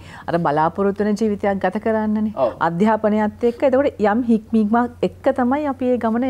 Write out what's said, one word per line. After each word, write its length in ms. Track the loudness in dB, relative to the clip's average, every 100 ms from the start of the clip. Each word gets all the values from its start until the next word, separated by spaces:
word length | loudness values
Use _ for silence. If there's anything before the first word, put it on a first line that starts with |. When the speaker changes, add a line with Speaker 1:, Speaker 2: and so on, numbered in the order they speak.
| -10 -16 -4
Speaker 1:
අර 120 | -2
බලාපොරොත්තු 680 | 0 2 2 0 -2 0
වෙන 120 | -2 0
ජීවිතයක් 460 | -2 0 -2 0
ගත 200 | -2 -2
කරන්නනේ. 480 | -2 0 0 -2 -2
Speaker 2:
ඔව්. 220 | -2 -2 0
Speaker 1:
අධ්‍යාපනයත් 840 | -2 2 2 2 2 0 -2 -2 -2
එක්ක 180 | 0 2
එතකොට 320 | 2 0 0
යම් 220 | 0 2
හික්මීමක් 840 | 2 0 0 0 2 2 0 -2 -4
එක්ක 260 | -2 -2 0
තමයි 280 | 0 0 -2
අපි 260 | -2 -2
මේ 100 | 0
ගමන 240 | 0 0 0